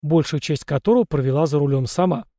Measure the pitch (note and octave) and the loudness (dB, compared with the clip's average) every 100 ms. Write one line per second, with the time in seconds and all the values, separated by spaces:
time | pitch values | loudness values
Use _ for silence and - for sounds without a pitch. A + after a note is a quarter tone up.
0 | D3+ E3 D3+ D3+ - D3 - C#3+ - B3 | 2 2 2 -4 -4 -6 -2 -4 2 2
1 | A3+ D3 C3 C3+ D#3+ D3 C#3+ C3+ B2 - | 2 -2 0 0 0 0 0 0 -2 0
2 | F#3 F3 - | 0 0 -6